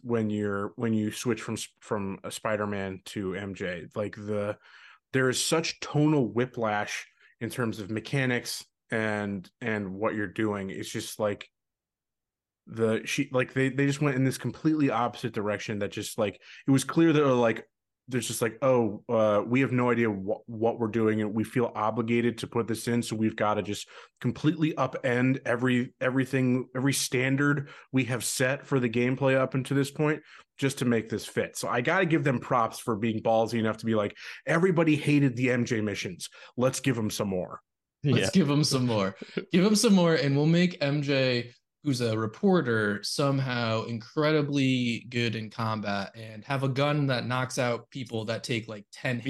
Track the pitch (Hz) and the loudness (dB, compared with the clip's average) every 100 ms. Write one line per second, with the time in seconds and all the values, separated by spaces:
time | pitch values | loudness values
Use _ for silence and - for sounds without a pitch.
0 | 120 117 107 104 104 101 101 - 117 110 | -2 0 0 0 0 -2 -4 -4 -2 0
1 | 107 - 127 110 - 107 - _ - 110 | -2 -2 -2 -2 -4 -8 -10 _ -6 -6
2 | 98 98 - - 113 107 104 101 98 95 | -4 -8 -12 -6 -4 -2 -2 -4 -6 -8
3 | - 110 95 92 101 92 90 90 - 110 | -10 -6 -6 -6 -8 -6 -6 -8 -8 -6
4 | 104 107 104 104 101 104 - - - - | -6 -8 -6 -4 -4 -6 -14 -20 -20 -20
5 | _ 131 131 117 - 165 165 - - 143 | _ 0 2 0 0 0 0 -6 -2 2
6 | 151 151 120 107 127 - 110 104 104 - | 4 4 2 0 -2 -2 0 0 -2 -8
7 | - _ - _ 113 - 117 107 98 110 | -12 _ -20 _ -8 -4 -4 -4 -6 -6
8 | - 143 131 120 120 - - _ _ 113 | -2 -2 0 -2 -4 -10 -14 _ _ -2
9 | 107 104 104 101 87 _ 120 107 98 95 | -2 -2 -4 -6 -10 _ -4 -4 -4 -4
10 | 107 110 101 87 110 104 98 95 107 113 | -2 -2 -4 -2 -2 -2 -6 -8 -8 -8
11 | 95 - 104 98 - _ _ _ _ _ | -8 -2 -2 -2 -10 _ _ _ _ _
12 | _ _ _ _ _ _ - 113 113 110 | _ _ _ _ _ _ -12 -2 0 0
13 | - - 139 127 127 131 135 131 139 139 | -2 -4 0 -2 0 0 0 2 0 2
14 | 147 127 131 123 123 - 156 156 139 110 | 0 2 0 0 -6 -2 0 2 2 2
15 | 120 - 120 113 104 104 - 104 101 - | -2 -4 -6 -4 -2 -4 -4 -4 -4 -6
16 | 104 - 104 - - - - 135 135 165 | -8 -2 -2 -4 -16 -6 2 2 4 4
17 | 165 151 143 123 117 113 - _ _ _ | 4 6 4 4 4 0 -8 _ _ _
18 | - 123 113 117 117 113 135 127 113 107 | -6 -4 -4 -2 -4 0 2 4 2 -2
19 | - 117 107 104 104 123 131 123 123 117 | -2 2 4 4 2 2 2 2 2 2
20 | 117 101 95 110 - 110 113 117 113 113 | 2 0 -4 -6 -8 -2 0 0 -2 2
21 | 107 107 107 110 110 127 117 104 107 113 | 2 2 0 -2 -2 0 0 0 -2 0
22 | 113 117 120 117 - 120 110 110 - 120 | 0 2 2 -2 -4 -2 -2 -4 0 0
23 | 117 110 110 - 107 104 98 101 - - | 0 0 0 2 0 0 -2 -6 -10 -18
24 | - _ 127 113 151 165 156 175 131 - | -20 _ -4 0 0 2 0 0 -4 -2
25 | 131 123 127 131 117 117 127 123 123 - | 0 2 2 0 -2 0 2 2 0 -2
26 | 127 131 131 135 127 127 123 131 139 135 | -2 0 0 0 2 0 -2 -2 0 0
27 | - 127 131 135 147 147 143 - - 131 | 0 0 0 2 2 0 -4 -16 -2 -2
28 | 117 123 - - 127 139 - 139 123 117 | 0 -2 -4 0 0 -2 -2 0 2 2
29 | 123 123 135 131 131 139 131 139 139 - | 0 2 2 2 2 -2 0 0 0 0
30 | 151 151 - - _ - 139 135 123 117 | 0 0 -6 -20 _ -2 -2 0 0 0
31 | 110 104 - - 98 - 104 117 123 180 | 0 -6 -4 -4 -4 -6 -4 -2 0 2
32 | 180 165 143 120 - 127 113 - - 107 | 2 2 2 0 0 0 0 -2 -4 -2
33 | 117 107 113 113 113 117 110 110 113 110 | -2 0 2 2 2 0 0 -2 0 0
34 | 104 - - - - 165 190 160 160 143 | 0 -6 -16 -10 -2 2 4 4 4 2
35 | 147 147 139 117 127 123 113 113 104 95 | 4 4 4 2 0 2 0 0 -2 -4
36 | - 85 - - - - 127 135 139 120 | -8 -10 -14 -16 -10 0 0 2 0 0
37 | 107 - 104 92 85 - _ _ _ _ | -2 -2 -2 -2 -4 -10 _ _ _ _
38 | 147 113 95 190 143 143 143 131 123 110 | 0 2 4 4 4 2 2 2 0 0
39 | 95 - - - - 180 196 208 240 190 | -2 -4 -10 -10 0 2 4 4 6 6
40 | 170 156 139 139 156 170 180 - 143 147 | 6 4 2 4 4 4 4 2 0 0
41 | 139 135 131 120 120 - _ _ 147 123 | 2 2 2 0 -4 -14 _ _ -2 0
42 | 120 110 110 - 202 180 131 110 104 101 | 0 0 -2 0 4 4 4 2 2 -2
43 | - - 139 139 131 120 117 110 107 117 | -4 0 0 2 0 -2 0 -2 -2 -8
44 | - - 151 156 143 143 131 127 120 113 | -6 0 2 2 2 2 2 2 0 -4
45 | - 120 117 113 107 - 113 110 101 101 | -4 -2 -2 -2 -6 -4 -2 -2 -2 -2
46 | 98 113 110 110 104 139 135 131 147 151 | -4 -10 -16 -14 -4 -2 0 0 0 2
47 | 135 123 113 127 127 - 123 117 - 139 | 0 0 -2 -2 -2 -2 -2 -2 -6 -12
48 | 117 117 110 113 - 117 113 107 - - | -6 -6 -4 -6 -4 -4 -4 -12 -16 -8
49 | 139 120 | -4 -2